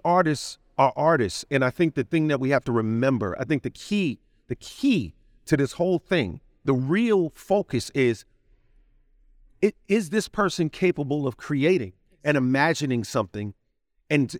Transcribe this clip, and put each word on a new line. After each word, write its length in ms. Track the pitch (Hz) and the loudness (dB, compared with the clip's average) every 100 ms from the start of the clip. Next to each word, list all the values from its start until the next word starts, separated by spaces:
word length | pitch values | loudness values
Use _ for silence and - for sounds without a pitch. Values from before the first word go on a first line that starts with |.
| 170 | 2
artists 520 | 180 160 143 - - _ - | 2 2 0 -6 -16 _ 2
are 160 | 135 139 | 2 2
artists. 480 | 151 160 101 - - | 2 2 2 -4 -4
And 120 | 139 127 | 0 0
I 40 | |
think 240 | - 165 139 | 0 0 0
the 80 | |
thing 240 | 120 165 156 | -2 0 0
that 100 | 139 | 0
we 100 | 131 | 0
have 120 | 139 - | 0 2
to 60 | |
remember, 640 | 117 110 113 131 123 101 - | 0 0 0 2 0 0 0
I 40 | |
think 180 | 135 147 | 2 0
the 60 | - | -2
key, 500 | - - 208 165 - _ _ - | -10 -4 0 0 -4 _ _ -12
the 80 | 123 | -12
key 580 | - - 277 196 87 - _ _ - | -14 -2 2 2 0 -10 _ _ -2
to 120 | 143 | 0
this 160 | 139 | 0
whole 260 | - 180 175 | 0 0 0
thing, 400 | - 180 98 - _ _ 135 | 0 0 0 -6 _ _ 0
the 80 | |
real 580 | 131 131 190 233 196 160 - | 0 2 0 2 2 0 -4
focus 540 | - 202 - 120 - | -2 -2 0 -4 -4
is, 320 | 143 123 110 - _ _ _ _ _ _ _ _ _ _ _ - _ | 0 0 0 -6 _ _ _ _ _ _ _ _ _ _ _ -20 _
it, 140 | 202 - - | -2 -2 -2
is 220 | 214 165 | -2 0
this 180 | 180 - | -4 -4
person 400 | - 196 - 156 | -2 -2 -2 -4
capable 580 | - 185 156 139 147 135 | -2 -2 -2 -4 -4 -4
of 80 | - | -6
creating 560 | - 143 151 185 95 - _ _ | -6 0 2 0 -2 -14 _ _
and 140 | 147 147 | -2 0
imagining 680 | 127 135 156 160 143 123 | 2 2 0 0 -2 -4
something 500 | 107 123 101 104 104 - _ _ _ _ - | -2 -4 -4 -6 -10 -12 _ _ _ _ -2
and, 280 | 151 123 - | 0 0 -2